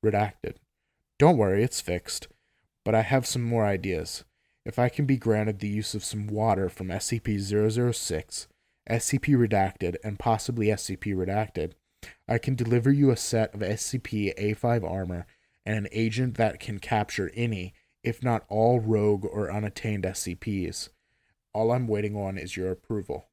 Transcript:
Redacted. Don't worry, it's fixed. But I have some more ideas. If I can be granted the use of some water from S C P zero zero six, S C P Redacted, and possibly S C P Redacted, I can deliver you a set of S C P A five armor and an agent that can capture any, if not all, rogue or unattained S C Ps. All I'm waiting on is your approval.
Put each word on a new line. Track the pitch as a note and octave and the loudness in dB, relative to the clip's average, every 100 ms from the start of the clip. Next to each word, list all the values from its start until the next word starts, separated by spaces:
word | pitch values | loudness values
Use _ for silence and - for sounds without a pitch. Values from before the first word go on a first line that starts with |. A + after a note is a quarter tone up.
Redacted. | A2 G2+ G#2 - - - _ _ _ _ _ _ | 2 2 0 -4 -12 -12 _ _ _ _ _ _
Don't | D3+ D#3+ | 6 6
worry, | G2+ G2 | 4 4
it's | A#2+ - | 2 0
fixed. | - F2 - - - _ _ _ _ _ | -4 -4 -4 -12 -12 _ _ _ _ _
But | - A2 | 2 2
I | |
have | A2 C3+ B2+ | 4 0 0
some | B2 | -4
more | A#2 A#2 | 0 2
ideas. | G#2+ G2 F#2+ F2 E2 - - _ _ _ - | 2 0 -2 -4 -4 -12 -16 _ _ _ -8
If | - | 0
I | B2 | 0
can | - C#3 | 2 0
be | C3 | 2
granted | A2+ G#2+ G#2+ G2+ | 2 2 2 -2
the | G#2 | -4
use | G#2 G#2 | -4 -4
of | G#2+ | -6
some | - G#2+ G#2 | -6 -6 -4
water | G#2 A2 G2 F#2 | 0 2 2 0
from | - F#2 | -4 -6
S | F#2 - | -4 -2
C | A#2 | -4
P | - G#2 | -2 -2
zero | G2 G#2 G#2+ | 0 2 2
zero | A2+ A#2+ | 2 0
six, | A#2 - D#2 - - - _ _ _ - | -2 -4 -6 -6 -12 -14 _ _ _ -4
S | A#2 - | -2 0
C | C#3 | 0
P | - | 4
Redacted, | C3+ A#2 G#2 F#2+ - F2 F2 | 4 4 4 2 0 -4 -4
and | A2 G2 | -6 -4
possibly | - A2 - A#2 G#2+ | 0 0 0 0 0
S | G#2 - | 0 -4
C | F#2 | -6
P | G#2+ | -4
Redacted, | F#2+ F#2 G2+ A2 - D#2+ - _ _ - - - | -2 -2 -2 -2 -4 -6 -8 _ _ -20 -20 -2
I | A2+ | -2
can | - B2+ | 0 -2
deliver | A#2 A#2+ A#2+ | 2 2 4
you | C#3+ C#3 | 6 6
a | A#2 | 4
set | - A#2 A2 | 0 0 0
of | G2+ | -2
S | G2 A2 - | -4 -4 -4
C | C3 | -6
P | - G#2+ G2 - | -4 -2 -2 0
A | G#2 | -2
five | G#2+ A#2+ A#2 | 0 0 0
armor | F2 F#2 F#2 F2 F2 _ _ _ | 0 -4 -4 -6 -10 _ _ _
and | - G#2+ | -4 -4
an | G2+ | -4
agent | G#2+ A2+ A2 B2+ A2 | -2 -2 0 -2 2
that | A2 - | 0 0
can | - G2+ | -10 -10
capture | - A2 G#2 - F#2 A2+ | -2 0 0 -2 -4 -2
any, | A#2+ G#2 F#2 _ _ _ | -2 -2 -6 _ _ _
if | - A#2 | -6 -2
not | B2 A2+ - | 0 -2 -2
all, | G#2 A2+ B2 | 2 4 4
rogue | A2 G#2+ G#2 G2+ G#2 | 4 2 4 2 0
or | G#2 F#2+ | -4 -4
unattained | G2+ G#2+ - A2 G#2 F#2 | -2 -4 -4 -4 -2 -2
S | F#2 | -4
C | - | -6
Ps. | F2+ - G2 F2 - - _ _ _ _ _ _ | -6 -4 -2 -4 -6 -12 _ _ _ _ _ _
All | G#2+ A2+ | 0 2
I'm | B2 A#2+ | 2 0
waiting | G#2 G#2 G#2 | 0 0 -2
on | G2 F#2+ | -4 -6
is | E2+ - | -8 -4
your | F#2 | -4
approval. | F2+ _ A2 G2 - - | -4 _ -6 -4 -8 -10